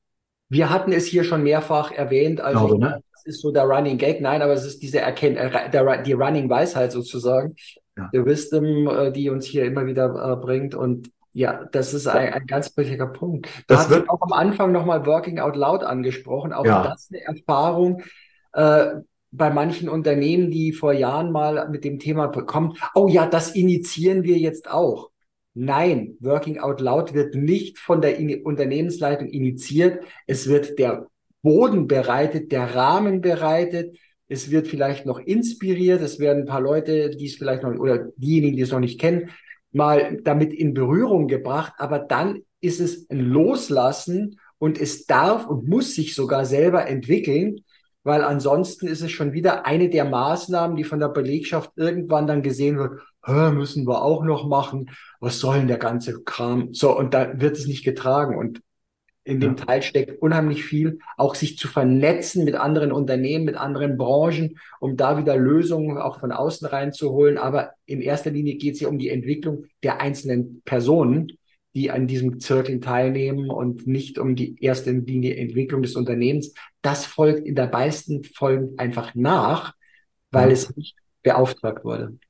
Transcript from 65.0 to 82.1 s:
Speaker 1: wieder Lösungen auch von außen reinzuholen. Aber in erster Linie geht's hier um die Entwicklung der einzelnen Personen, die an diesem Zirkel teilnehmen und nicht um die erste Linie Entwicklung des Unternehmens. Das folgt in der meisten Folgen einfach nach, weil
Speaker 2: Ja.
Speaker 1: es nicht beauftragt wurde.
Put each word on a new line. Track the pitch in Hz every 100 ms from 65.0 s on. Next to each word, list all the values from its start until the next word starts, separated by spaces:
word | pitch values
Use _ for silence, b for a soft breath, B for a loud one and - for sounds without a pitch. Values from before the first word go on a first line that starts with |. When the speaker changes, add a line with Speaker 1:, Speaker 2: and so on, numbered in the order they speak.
| 135 151
Speaker 1:
wieder | 151 131
Lösungen | 127 156 170 160 151 139
auch | 139 -
von | 127
außen | - 151 160 156
reinzuholen. | 139 143 143 143 135 147 143
Aber | 131 139 - - -
in | 135
erster | 139 143 160
Linie | 147 147 -
geht's | 143 139
hier | 147
um | 143
die | 127
Entwicklung | 127 120 151 160 147 - _
der | 135 -
einzelnen | 139 139 135 123 120 -
Personen, | - 127 120 165 123 143 160 - _ _ _ 135
die | 135
an | 131 127
diesem | 127 127 123
Zirkel | - 131 131 127
teilnehmen | 127 123 131 135 135 139 135
und | 131 123 120 131
nicht | 135 135 -
um | 131 123
die | 123 -
erste | 131 127 131
Linie | 127 123 127 127 127
Entwicklung | 117 120 135 135
des | 127 127
Unternehmens. | 123 120 123 147 147 B B _
Das | 143 143 -
folgt | - 151 151 -
in | 135
der | 123
meisten | 117 143 151 - 143
Folgen | - - 139 135 131 -
einfach | 123 120 113
nach, | 120 135 175 113 156 - - _ _ _ _ _
weil | 131 131
Speaker 2:
Ja. |
Speaker 1:
es | 127 - 151
nicht | 151 - _ _
beauftragt | - 127 127 - 110 110 113
wurde. | 113 113